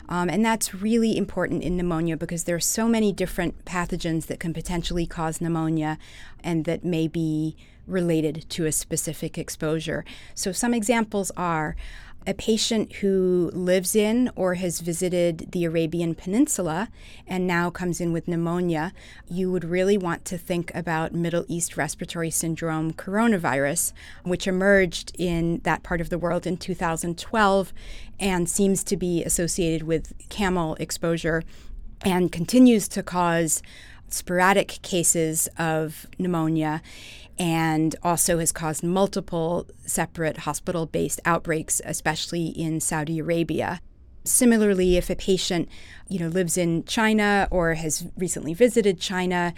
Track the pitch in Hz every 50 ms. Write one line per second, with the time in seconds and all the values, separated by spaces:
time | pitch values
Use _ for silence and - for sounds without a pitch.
0 | - - 170 175 175 180 151 196 226 226 226 214 - - - 185 202 220 226 233
1 | 226 226 - - 208 202 - 185 175 - 175 170 - 156 180 180 175 175 170 160
2 | 165 170 160 160 170 165 170 165 - - 170 165 - - - 226 220 226 226 226
3 | 220 208 196 - 185 180 - - 175 160 - - - - - 180 175 - 185 170
4 | - 170 160 160 151 - - - - 170 156 160 160 - 185 170 170 - 175 175
5 | 170 165 - - 160 160 160 - 175 165 165 165 160 160 160 160 151 156 156 156
6 | - - - - - - - - - - 170 160 151 170 165 - - 175 175 160
7 | 160 160 - 170 165 156 156 151 156 156 - - - - - - - - 180 185
8 | 175 170 165 160 156 156 143 156 - - - - 165 156 151 - - - 165 151
9 | - - 147 - - 160 - 175 156 - - - 165 156 160 160 156 160 151 143
10 | - - - - - - - - - 196 175 - - 240 240 240 208 226 233 226
11 | 220 214 - 202 190 - - - 180 175 165 156 156 151 165 - - - - -
12 | - - - - - 196 196 - - - 220 208 - - 233 220 - - - -
13 | - 196 190 190 185 185 180 180 170 151 - 180 180 180 180 190 180 185 - 214
14 | 208 214 226 247 254 240 - - 185 185 180 180 190 175 165 - 170 175 170 170
15 | 185 180 180 180 175 170 165 160 - - - 180 170 165 160 170 165 156 160 170
16 | 170 170 160 - - 185 190 233 294 - - - 180 165 156 170 220 - - -
17 | - - - - - - 185 185 185 180 175 170 175 175 170 - 180 180 165 -
18 | 180 170 165 165 - - 175 165 170 165 170 180 180 175 165 156 156 185 - -
19 | - - - - - - 175 180 190 185 185 180 165 160 175 180 185 196 208 202
20 | 175 170 165 - - - 185 170 - - 180 175 165 - - - 165 180 160 156
21 | 165 - - 170 170 170 165 170 - - 160 170 165 - - - 143 151 - -
22 | 175 - - 175 165 160 151 - - 165 160 156 170 165 160 160 156 160 160 -
23 | - 196 190 214 233 233 220 180 160 143 127 139 139 139 156 170 - - - -
24 | - - - - - 180 180 - - 202 185 185 190 202 202 196 190 175 - -
25 | - - - - 175 180 170 165 165 170 170 - - 180 160 - - - 185 165
26 | 170 156 180 165 160 170 165 175 - - 180 170 - 185 180 - 190 165 165 160
27 | - 170 170 - - - - 226 208 196 196 196 190 185 - - - - - -
28 | - - - - 190 202 185 175 170 170 - - 202 196 196 185 - - 196 175
29 | 180 180 175 165 - 170 - - 175 165 - - 175 165 160 160 156 156 165 156
30 | - - - - - - - - 208 185 180 180 165 156 - - 160 - - -
31 | - 165 170 165 165 160 160 160 160 - - - - - - - - - - -
32 | - 196 180 180 180 165 - 170 170 - 214 254 254 247 233 208 - - - 202
33 | 180 - 175 180 175 170 170 165 170 156 - - - - - - - - - -
34 | - - - - - - 180 180 185 190 196 196 - - - - - - - 175
35 | 165 - - 170 160 160 156 165 - - - - 170 160 160 156 160 151 156 -
36 | - - - - 185 180 175 165 160 156 160 160 156 151 151 160 - - - -
37 | - - - - - - - - 180 170 165 165 165 160 156 156 160 160 - -
38 | - 175 170 160 - - 175 165 165 151 - - 170 156 156 - - 170 180 190
39 | 196 196 - 196 170 - - 170 160 165 175 - - - - - - - - -
40 | 165 165 - - 165 156 147 - - 151 147 - - - 175 170 160 156 - 165
41 | 165 147 - - - 175 170 165 - 170 156 160 151 - - - - - 156 -
42 | - 160 156 160 - - 170 170 165 160 - - 165 160 160 160 - - 170 156
43 | 151 151 165 160 151 160 170 170 165 160 156 123 113 95 175 175 - - - -
44 | - - - - - - - - 254 240 233 220 214 208 196 185 185 185 180 180
45 | 175 - 180 - - - 190 175 - - 190 170 - - - - - - - -
46 | - - 190 180 170 165 165 190 185 165 - 185 175 170 165 165 - - - 240
47 | 220 220 220 214 208 208 202 202 185 - 170 180 170 165 160 160 165 156 147 -
48 | 170 170 - - 185 170 - - - 147 160 - 240 247 - 240 196 202 185 165
49 | - - 190 185 180 180 180 175 175 175 175